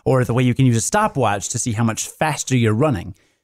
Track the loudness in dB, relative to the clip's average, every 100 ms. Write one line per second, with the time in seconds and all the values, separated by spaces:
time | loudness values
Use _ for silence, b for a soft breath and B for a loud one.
0 | 0 2 2 2 2 4 4 2 0 0
1 | 0 0 0 -2 -6 -6 -4 0 -2 -2
2 | -8 -4 -4 -4 -2 2 2 2 0 -2
3 | -6 -16 _ _